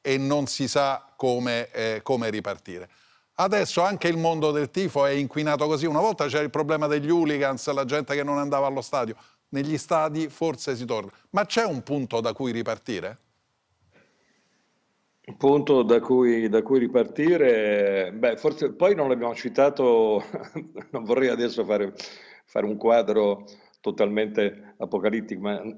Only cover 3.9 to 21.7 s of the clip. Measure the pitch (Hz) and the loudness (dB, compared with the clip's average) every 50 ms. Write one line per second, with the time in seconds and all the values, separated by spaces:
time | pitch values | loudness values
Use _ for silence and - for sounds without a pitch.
3.9 | 202 180 - 175 170 165 165 165 165 160 151 151 147 147 147 131 _ 180 196 170 | 0 0 0 0 0 2 0 0 0 2 0 0 0 0 -2 -2 _ -4 -4 -2
4.9 | - 143 139 139 139 143 143 127 - 151 151 151 147 139 151 151 160 139 151 170 | 0 0 2 2 2 -2 -4 -4 -4 -4 -2 0 0 0 0 0 0 0 0 0
5.9 | 147 151 190 220 202 - 151 139 120 151 151 143 - 147 156 143 160 151 151 147 | 0 2 2 2 0 0 -2 -2 0 -2 -2 0 -2 -2 0 0 0 0 0 0
6.9 | 147 147 143 147 170 175 165 151 147 139 143 135 135 120 - - 143 139 139 123 | 0 0 0 2 2 2 2 2 2 0 0 0 -2 -2 -4 -4 -2 -2 -2 0
7.9 | 139 151 147 - 143 143 143 143 143 143 143 143 143 139 139 139 139 135 120 - | -2 -2 -2 -2 -4 -4 -2 -2 -2 -2 -2 0 0 0 0 0 -2 -4 -6 -4
8.9 | - 139 120 110 107 - - _ _ _ _ _ - 139 139 147 156 139 - - | -2 -2 -2 -2 -6 -12 -16 _ _ _ _ _ -6 -6 -4 -2 -4 -4 -2 0
9.9 | 180 160 156 156 147 156 160 147 - - 165 165 151 - - - 131 117 123 117 | 0 0 0 0 -2 -4 -6 -6 -6 -4 -4 -4 -4 -4 -6 -6 -6 -6 -4 -4
10.9 | 120 110 101 98 - _ _ _ - 190 208 202 - 233 233 208 160 127 - - | -4 -6 -6 -8 -16 _ _ _ -2 -2 -2 0 0 0 0 0 -2 -6 -6 -4
11.9 | 143 147 131 - - 117 113 120 104 - 139 127 113 117 113 113 113 104 _ - | -4 -4 -4 -2 -4 -2 -2 -2 -4 -4 -4 -4 -4 -4 -4 -4 -6 -8 _ -8
12.9 | 110 92 82 92 113 - _ _ _ _ _ _ _ _ _ _ _ _ _ _ | -6 -6 -6 -8 -12 -14 _ _ _ _ _ _ _ _ _ _ _ _ _ _
13.9 | _ _ _ _ _ _ _ _ _ _ _ _ _ _ _ _ _ _ _ _ | _ _ _ _ _ _ _ _ _ _ _ _ _ _ _ _ _ _ _ _
14.9 | _ _ _ _ _ _ _ - 101 - - 139 143 147 143 143 143 131 120 107 | _ _ _ _ _ _ _ -20 -10 0 2 4 4 4 4 4 4 4 6 6
15.9 | 120 113 - - 127 127 127 120 117 117 113 110 104 110 107 110 135 131 120 117 | 4 4 4 4 4 4 6 4 4 2 2 2 2 2 2 4 2 2 2 2
16.9 | 123 123 113 - - - 147 160 175 165 147 127 117 110 107 104 104 104 101 101 | 2 2 0 0 -2 0 2 2 4 4 4 4 4 4 2 2 2 2 2 2
17.9 | 98 98 95 90 95 110 117 120 113 107 - 156 143 - 151 131 - - 170 190 | 2 0 -2 -2 -4 -2 -2 -2 -2 0 -2 -2 -2 0 -4 -4 0 2 2 2
18.9 | 202 170 147 135 127 120 120 117 117 - - 127 - - 135 147 139 - 135 123 | 4 2 2 0 0 0 0 -4 -6 -6 -8 -4 2 4 4 4 4 4 4 4
19.9 | 117 113 113 110 107 101 - - - - - - - 120 - - - 101 - _ | 6 6 4 4 2 0 -2 -4 -10 -12 -12 -10 -14 -14 -14 -12 -16 -16 -16 _
20.9 | - 123 113 104 120 127 135 127 117 113 120 117 - 117 107 90 | -10 -8 -2 0 0 2 2 2 2 0 -2 -2 -2 -2 -2 0